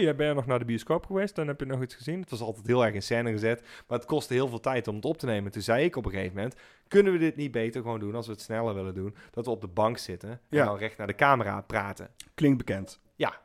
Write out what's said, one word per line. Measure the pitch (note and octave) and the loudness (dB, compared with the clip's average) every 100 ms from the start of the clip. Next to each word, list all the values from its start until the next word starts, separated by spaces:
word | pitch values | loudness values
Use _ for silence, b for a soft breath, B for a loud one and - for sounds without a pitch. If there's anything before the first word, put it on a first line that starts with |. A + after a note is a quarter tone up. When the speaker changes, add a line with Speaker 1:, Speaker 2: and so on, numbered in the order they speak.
Speaker 1:
"Hey, | E3+ C#3 | 2 2
ben | D3+ | 2
je | |
nog | C#3+ A#2+ | 0 0
naar | B2 | 0
de | A#2 | 0
bioscoop | A2+ - E3 - | -4 0 -2 0
geweest? | F#3+ G3+ - | -2 -2 -2
Dan | D3 | -4
heb | C#3+ | -4
je | C3+ | -4
nog | C3 | -4
iets | B2+ - | -4 -8
gezien." | B2 F3 | -8 -8
Het | F#3 | -6
was | A#2 | -6
altijd | A2 A2 G#2+ | -6 -6 2
heel | B2 A#2 | 4 4
erg | |
in | G2+ | 2
scène | - A#2 A#2+ | 0 0 0
gezet. | G#2+ A2 A#2 B B - | 0 0 0 B B -6
Maar | A#2+ | -6
het | - | -2
kostte | D3+ - | -2 0
heel | B2+ C3+ | 0 0
veel | A#2 | -2
tijd | C3+ B2+ A2+ | -2 -2 -2
om | G#2+ | -4
het | C#3 | -4
op | D#3+ | -4
te | B2+ | -2
nemen. | G#2 G2 | -2 -2
Toen | G#2+ | -6
zei | G2 A#2 E3+ | 0 4 4
ik | C3+ | 0
op | G#2 | -4
een | |
gegeven | F#2+ G2 F#2+ | -4 -4 -4
moment, | A2+ - b b _ | -6 -8 b b _
"Kunnen | G3+ G3+ | 6 6
we | F3 | 6
dit | D#3+ D3+ | 2 0
niet | D3 | -4
beter | A#2+ A2+ B2 | -2 -2 -4
gewoon | A#2 A2+ | -4 -4
doen | G#2 A2+ | -4 -6
als | A2+ | -8
we | |
het | G#2 | -10
sneller | - A2+ A#2 G2 | -6 -2 -2 -2
willen | F#2+ F#2 | -4 -4
doen? | F#2+ G2+ B | -6 -8 B
Dat | - A#2+ | -6 -4
we | |
op | G#2+ | -4
de | G2+ | -4
bank | F2 G#2+ A#2+ | 2 2 0
zitten | - F2 G2+ | -8 -10 -10
en | B2 _ | -14 _
Speaker 2:
Ja. | D3 A#2+ | 2 2
Speaker 1:
dan | G2+ | 2
recht | A2 - | -4 -6
naar | G2+ | -6
de | G2+ | 2
camera | C#3+ C3 G2+ G2+ | 6 6 4 -4
praten." | - A2 G2+ G2 F#2 _ - - | -2 -4 -4 -8 -14 _ -18 2
Speaker 2:
Klinkt | D3 C3 | 4 4
bekend. | A2+ G2 F#2+ - _ _ | 2 -4 -6 -14 _ _
Speaker 1:
Ja. | D3 - | -4 -4